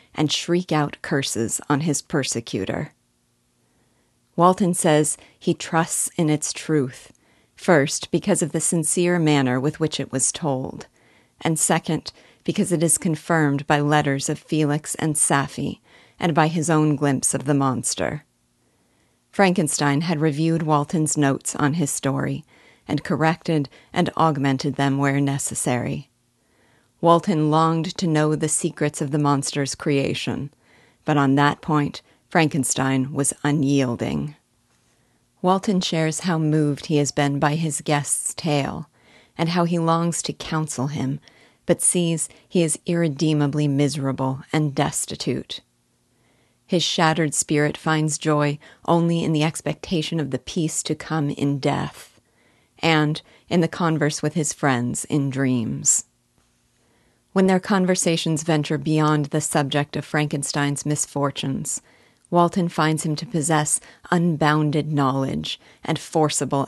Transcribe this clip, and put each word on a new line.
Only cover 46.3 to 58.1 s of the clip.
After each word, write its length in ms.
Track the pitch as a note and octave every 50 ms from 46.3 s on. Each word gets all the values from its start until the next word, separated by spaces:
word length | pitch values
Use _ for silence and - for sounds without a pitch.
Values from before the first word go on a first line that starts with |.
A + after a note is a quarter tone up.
| _ _ _ _ _ _ _
His 160 | - F#3+ E3+ -
shattered 500 | - - - E3+ D#3+ D#3+ E3+ D#3+ D3 -
spirit 460 | - - - D#3 D3 D3 D3 D3+ -
finds 400 | - E3 D#3 D#3 D#3 D#3 D3 -
joy 400 | - D#3 D3+ D3 D3 D3 C#3+ - - - - - -
only 400 | - E3 E3+ E3+ E3+ E3+ E3 E3
in 80 | - D#3+
the 100 | D3+ D3+
expectation 800 | D#3+ D3+ - - D3 D3 - - - G3 D#3+ D3+ - E3 E3
of 120 | D3 C3+ C3+
the 60 | B2+
peace 440 | - - - F#3 D#3 D#3 - - -
to 120 | - D#3
come 360 | D3+ - - D#3 D#3+ C#3+ C#3+
in 300 | - - - C#3+ C#3+ C#3
death, 600 | C3+ C#3+ C#3 C#3 C#3+ D3 - - - - _ _ _ _ _ _ _ _ _ _ _ _ _ -
and 420 | - E3 D#3+ D#3 D3+ D3 D#3 - - _ - _ _ -
in 140 | F3 F3 D#3+
the 60 | E3
converse 540 | - - F#3 D#3+ D#3+ D3 D3 D3 D3 - -
with 120 | D3+ -
his 180 | E3+ D3+ - -
friends 540 | - - C#3+ C3 A#2+ B2 A#2+ A#2+ - -
in 240 | - - D3+ C#3 C#3
dreams. 760 | C3 C3+ C3+ B2+ B2+ B2 A2 - C#3 C#3+ D3+ - - - - _ _ _ _ _ _ _ _ _ _ _ _ _ _ _ _ _ _ _ _ _ _ _ _ _ -
When 140 | F#3+ F#3+
their 140 | F#3+ F#3+ F#3
conversations 840 | F#3 - G#3 F#3+ F#3 F3+ F#3 F3+ - F3